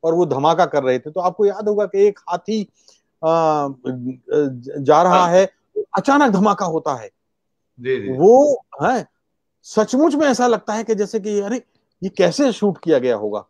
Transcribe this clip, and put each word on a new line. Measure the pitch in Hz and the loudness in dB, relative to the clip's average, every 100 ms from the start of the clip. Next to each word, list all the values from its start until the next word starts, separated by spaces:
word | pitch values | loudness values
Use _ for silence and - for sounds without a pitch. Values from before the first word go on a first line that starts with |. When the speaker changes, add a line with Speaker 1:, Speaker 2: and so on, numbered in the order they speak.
Speaker 1:
और | 165 | -2
वो | 165 170 | 0 0
धमाका | 135 151 170 175 | 0 2 2 2
कर | 147 | 2
रहे | 131 127 | 0 -2
थे, | 151 | -4
तो | 156 | -4
आपको | 180 180 202 | -4 0 -2
याद | 196 214 | 0 -4
होगा | 208 196 | -2 -2
कि | 196 208 | 2 2
एक | 202 - | 0 -8
हाथी, | - - 220 196 _ _ _ _ _ | -8 -4 -6 -6 _ _ _ _ _
अ, | 160 165 160 151 143 131 131 127 123 131 - 147 143 127 123 143 | -2 0 2 0 -4 -8 -10 -8 -10 -12 -4 -2 -2 -6 -12 -6
जा | 135 151 | 2 4
रहा | 180 180 | 6 4
Speaker 2:
हाँ। | 175 | 4
Speaker 1:
है, | 180 190 _ _ 415 - 202 | 4 2 _ _ -10 -4 -4
अचानक | 226 277 277 | 2 2 4
धमाका | 190 214 196 185 | 2 2 0 -2
होता | 160 156 127 | -4 -4 -8
है। | 107 _ _ _ _ _ _ _ | -10 _ _ _ _ _ _ _
Speaker 2:
जी, | 123 131 | -6 -4
जी। | 110 131 | -4 2
Speaker 1:
वो, | 185 247 294 262 _ 135 | 6 6 4 0 _ -6
हैं, | 170 247 170 _ _ _ _ _ | -2 -2 -6 _ _ _ _ _
सचमुच | - - 208 254 320 285 | -6 -2 0 2 2 2
में | 302 | 0
ऐसा | 233 247 | 0 0
लगता | 220 - | -2 -4
है | 214 | -8
कि | 220 214 | -4 -4
जैसे | 202 226 | -4 -6
कि, | 202 208 | -4 -6
"अरे, | 202 240 _ _ _ _ | -4 -8 _ _ _ _
ये | 185 | -12
कैसे | - 180 165 277 | 0 0 2 -2
शूट | 208 208 175 | 0 -2 -2
किया | 165 147 | 0 0
गया | 127 110 | 0 -2
होगा?" | 107 101 - | -4 -8 -12